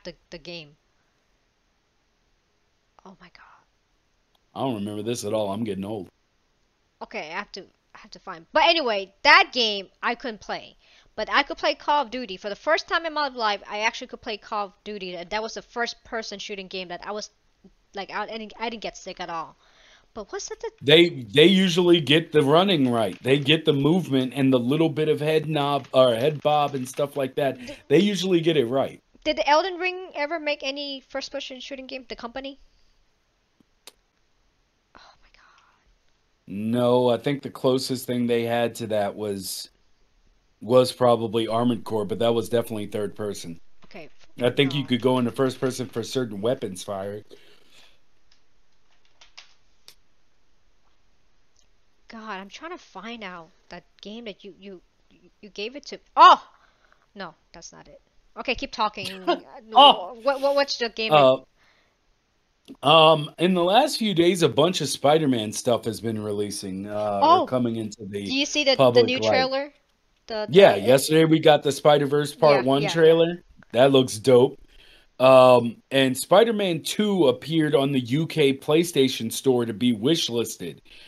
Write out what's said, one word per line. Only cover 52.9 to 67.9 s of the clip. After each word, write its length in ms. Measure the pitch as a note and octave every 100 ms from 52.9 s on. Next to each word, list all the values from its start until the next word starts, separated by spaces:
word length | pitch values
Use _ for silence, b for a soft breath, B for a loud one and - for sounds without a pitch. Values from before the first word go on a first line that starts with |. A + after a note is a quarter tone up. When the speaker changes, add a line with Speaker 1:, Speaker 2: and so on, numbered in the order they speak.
| F#3+ G#3+ A#3
Speaker 1:
out 240 | G3 F3 E3 _ _
that 140 | F3+ - _
game 260 | G3+ A3 A#3
that 180 | F#3
you, 100 | G3+ E3
you, 240 | G3 F3+ _ _ _ E3+ F3 _
you 80 | G#3+
gave 260 | G3 G#3
it 120 | C#4 -
to. 120 | F#3+ _ -
Oh! 300 | F4 D4 - _ _ _ _ _ _
No, 200 | G3+ F3+ D#3 _
that's 200 | E3+ E3
not 160 | D#3+ D3
it. 120 | - _ _ _ -
Okay, 180 | -
keep 180 | A3+ C4+
talking. 360 | - G#3+ G#3+ F#3+
Speaker 2:
<laughs> 200 | F#3+ D4+
Speaker 1:
Uh, 120 | E4+ - C4+ A3
Speaker 2:
Oh! 420 | A3 C#4 A3 F3+ A#3+
Speaker 1:
what, 180 | A#3+ C4+
what, 140 | C#4
what's 220 | C#4 C#4 -
the 100 | A#3
game? 240 | - A3
Speaker 2:
Uh, 260 | D3+ C3 C3 - _ _ _ _ _ _ _ _ _ _ _ - -
um, 480 | C3+ D#3+ D#3+ D#3 D3 -
in 160 | F3
the 100 | F3+
last 340 | F3 G#3+ D4 -
few 160 | A3
days, 280 | E3 E3+ F#3
a 60 | D#3
bunch 320 | A#2 E3 F3
of 80 | D3
Spider-Man 640 | - C3+ D#3+ D3+ A#2+ G#2+
stuff 320 | G#2+ - A2
has 160 | A#2 F#2+
been 220 | A2 G#2+
releasing, 640 | G#2+ G#2 G#2 G2 G2+ F#2 G#2
uh, 340 | G#2 G#2+ G2+
or 0 | G2 F#4
Speaker 1:
Oh! 40 | D4+
Speaker 2:
coming 300 | B2+ A#2+ A2+
into 280 | A2